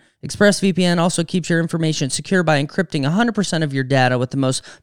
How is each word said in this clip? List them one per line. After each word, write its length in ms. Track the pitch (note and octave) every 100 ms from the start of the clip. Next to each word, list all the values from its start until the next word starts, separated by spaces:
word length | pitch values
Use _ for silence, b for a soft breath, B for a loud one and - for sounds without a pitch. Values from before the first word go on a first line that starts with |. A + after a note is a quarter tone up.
| _ _ -
ExpressVPN 680 | - G#3 G3 G3 F3 F3+ F3
also 240 | E3+ -
keeps 280 | E3 F#3 D#3+
your 100 | E3+
information 480 | E3 E3+ D#3+ D#3 C3
secure 340 | - - F#3+
by 220 | D#3+ D3
encrypting 400 | D3+ - F3 D3+
a 60 | C#3
hundred 240 | F#3 A#3+
percent 280 | G#3 F3+ D#3+
of 120 | D#3
your 100 | C3+
data 340 | B2+ C3+ B2+ B2
with 120 | B2
the 80 | C#3
most 260 | C3 B2+ B B